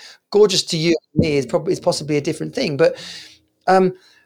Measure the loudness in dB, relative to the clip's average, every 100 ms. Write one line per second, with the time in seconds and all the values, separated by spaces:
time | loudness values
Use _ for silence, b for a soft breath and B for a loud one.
0 | B B _ 4 4 2 -4 -2 0 0
1 | 0 -2 0 0 -2 -4 -2 -2 -2 -4
2 | -4 -4 -4 -6 -8 -6 -4 2 0 B
3 | B B B B _ _ 2 4 2 -2
4 | B B